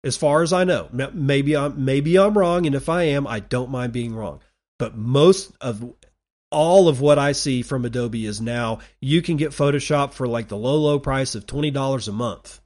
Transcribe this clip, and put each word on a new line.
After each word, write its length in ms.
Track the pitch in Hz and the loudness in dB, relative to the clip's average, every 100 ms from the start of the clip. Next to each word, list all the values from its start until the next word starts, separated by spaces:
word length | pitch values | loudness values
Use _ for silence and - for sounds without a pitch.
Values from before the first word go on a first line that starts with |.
As 140 | 131 - | -6 -2
far 260 | 151 151 | 2 2
as 80 | 165 | 2
I 140 | 180 185 | 2 2
know, 240 | 135 80 | 0 -4
m-, 200 | 123 135 | -8 -6
maybe 420 | 180 139 139 143 147 | -2 0 2 2 0
I'm, 300 | 143 143 131 | -2 -2 0
maybe 340 | 139 151 185 | 0 4 4
I'm 180 | 202 208 | 4 4
wrong, 280 | 175 175 165 | 2 2 0
and 100 | 135 | -2
if 140 | 147 | -2
I 140 | 170 | 0
am, 220 | 165 143 139 | 2 0 -2
I 140 | 110 | -6
don't 300 | 101 127 127 | -4 -4 -4
mind 220 | 131 123 | -6 -4
being 200 | 120 117 | -6 -6
wrong. 280 | 110 101 71 _ _ _ _ | -8 -10 -12 _ _ _ _
But 200 | 113 107 | -8 -4
most 560 | 117 135 165 190 - _ | 0 6 6 6 -2 _
of, 320 | 131 107 120 - _ _ _ _ _ | -10 -8 -12 -18 _ _ _ _ _
all 380 | 151 160 190 175 | 0 6 6 6
of 100 | 131 | 4
what 180 | 143 143 | 4 4
I 140 | 143 | 4
see 300 | 143 143 127 | 0 -2 -2
from 240 | 117 135 120 | -2 -4 -4
Adobe 400 | 120 120 117 107 | -4 -4 -4 -6
is 160 | 104 | -6
now 380 | 113 120 113 113 - _ | -6 -4 -4 -6 -10 _
you 220 | 131 160 | 0 0
can 160 | 170 151 | 2 -2
get 140 | 151 | -4
Photoshop 600 | - 143 143 - 147 139 | 0 0 0 -2 -2 -2
for, 160 | - 127 | -4 -4
like, 220 | 117 110 | -4 -6
the 80 | 104 | -6
low, 180 | 120 151 | -2 2
low 240 | 147 147 | 2 0
price 360 | 143 135 131 107 | -2 -4 -4 -8
of 120 | - | -8
twenty 240 | 139 151 | -4 -2
dollars 380 | 139 135 135 107 | -2 -2 -4 -6
a 20 | |
month. 480 | 104 120 87 - - | -6 -6 -8 -16 -20